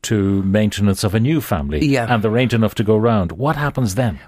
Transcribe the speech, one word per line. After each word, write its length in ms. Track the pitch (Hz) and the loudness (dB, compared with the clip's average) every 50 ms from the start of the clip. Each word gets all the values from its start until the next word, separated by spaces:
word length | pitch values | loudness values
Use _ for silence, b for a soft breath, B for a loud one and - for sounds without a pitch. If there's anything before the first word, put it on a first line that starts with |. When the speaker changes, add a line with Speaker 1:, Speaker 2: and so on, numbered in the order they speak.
| - | -6
Speaker 1:
to 380 | - 113 104 98 98 98 98 95 | -2 0 0 2 2 0 0 0
maintenance 600 | 95 95 107 107 104 - - 104 101 95 - - | 2 2 2 2 0 0 0 0 0 0 0 -2
of 100 | 104 87 | -2 0
a 40 | 113 | 0
new 200 | 113 135 165 156 | 0 2 0 0
family, 460 | 117 - - 82 71 69 147 - 147 | -2 -2 -4 -4 -2 -4 -2 0 0
Speaker 2:
Yeah. 280 | 147 139 127 117 110 123 | 0 0 0 0 0 0
Speaker 1:
and 80 | 110 | 0
there 140 | 101 110 107 120 | 0 0 0 0
ain't 140 | 131 113 | 0 2
enough 240 | 120 113 113 101 - | 2 2 0 0 0
to 80 | - 113 | -2 0
go 140 | 101 110 107 | 2 2 2
round. 340 | 110 117 113 107 92 82 | 4 2 2 2 0 -2
What 240 | 85 85 123 147 160 | -4 -4 -2 -2 -2
happens 400 | 143 147 143 - - 127 107 92 | -2 -2 -4 -2 -2 -2 -2 0
then? 240 | 110 123 113 - - - | -2 -2 -2 -4 -6 -10